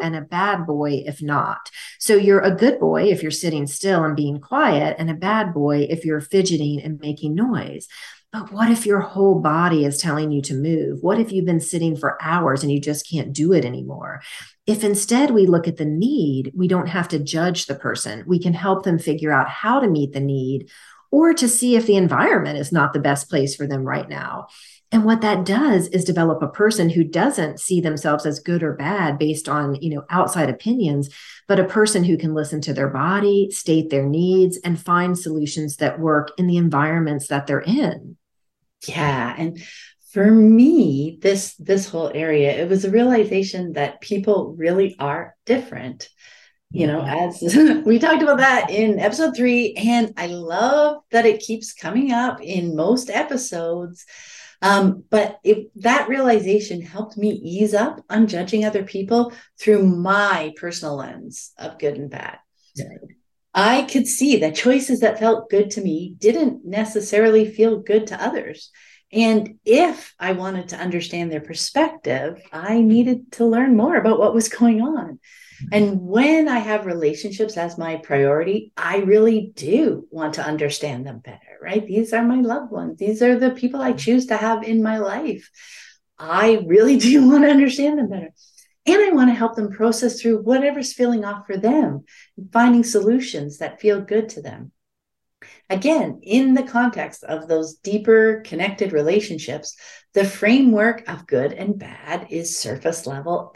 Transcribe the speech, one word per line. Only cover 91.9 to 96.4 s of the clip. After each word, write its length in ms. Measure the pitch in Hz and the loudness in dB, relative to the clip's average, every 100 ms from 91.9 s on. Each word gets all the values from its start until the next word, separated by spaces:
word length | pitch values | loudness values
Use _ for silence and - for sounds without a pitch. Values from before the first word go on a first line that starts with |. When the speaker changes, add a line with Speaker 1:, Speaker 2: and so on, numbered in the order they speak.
| 139 - _ _ - 190 | -4 -12 _ _ -20 -4
Speaker 2:
finding 320 | 233 247 240 | 2 6 4
solutions 760 | 233 208 196 254 254 156 143 143 | 4 0 2 0 -2 -8 -10 -10
that 220 | 156 - | -12 -2
feel 200 | 208 202 | 0 0
good 280 | 190 214 220 | 0 -4 -4
to 120 | - | -8
them. 280 | 143 113 123 _ _ _ _ _ _ _ - - - | -16 -16 -20 _ _ _ _ _ _ _ -20 -20 -8
Again, 520 | 190 262 311 - - | -2 2 2 0 -8
in 320 | - 233 | 0 2